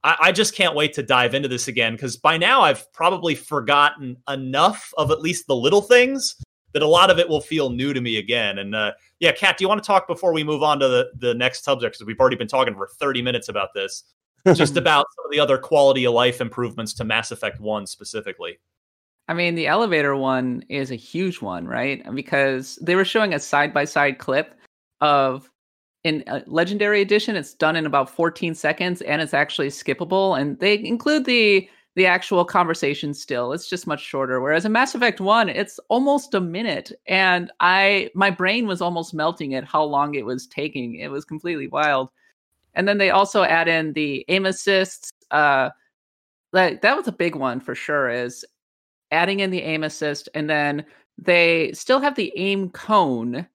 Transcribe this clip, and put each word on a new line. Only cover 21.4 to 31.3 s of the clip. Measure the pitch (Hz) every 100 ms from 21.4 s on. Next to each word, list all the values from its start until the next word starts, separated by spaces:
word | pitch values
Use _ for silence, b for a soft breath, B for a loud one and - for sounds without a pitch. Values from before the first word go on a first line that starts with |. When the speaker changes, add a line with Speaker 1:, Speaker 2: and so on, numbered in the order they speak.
Speaker 3:
one, | 101 90 85
right? | 120 131 135 -
Because | 131 - 143 135 131 131 -
they | 165
were | 185
showing | 190 226 208
a | 147
side-by-side | - 143 147 147 151 - 143 135
clip | - 135 160 _ b _ _ _
of, | 151 143 135 131 _ _ _ _ _ _
in | 165 151 -
a | 139 -
Legendary | 156 175 208 208 208
Edition, | 196 208 214
it's | 202 143
done | - 156
in | 165 156
about | 143 135
fourteen | - 165 165 170
seconds, | 160 151 160 180 175
and | - 151
it's | 156
actually | 143 147 - 139
skippable. | - - 135 160 190 190 175
And | 143 -
they | 190 208
include | 220 233 294 302
the, | 254